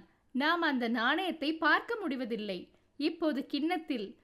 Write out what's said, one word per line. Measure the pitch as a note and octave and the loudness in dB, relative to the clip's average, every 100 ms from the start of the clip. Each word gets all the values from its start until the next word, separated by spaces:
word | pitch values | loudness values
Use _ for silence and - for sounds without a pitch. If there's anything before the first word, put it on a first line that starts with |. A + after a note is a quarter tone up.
| - _ _ | -12 _ _
நாம் | B3 D4 F4 | 0 2 2
அந்த | D#4+ C4 A#3 | 2 2 0
நாணயத்தை | A#3+ A#3+ D#4 F#4 D#4+ C#4 | 2 2 2 -2 -2 -4
பார்க்க | D#4+ D4+ E4+ - A#4 | 0 4 4 2 -4
முடிவதில்லை. | E4+ B3+ A#3+ A3+ G#3+ F3+ - _ _ - | -2 -4 -4 -4 -4 -6 -10 _ _ -4
இப்போது | D4+ E4 D#4 C4 C#4 | -2 0 0 0 -2
கிண்ணத்தில் | C#4+ D#4 F4+ D#4+ B3+ G3+ - | -2 0 -2 -2 -4 -6 -12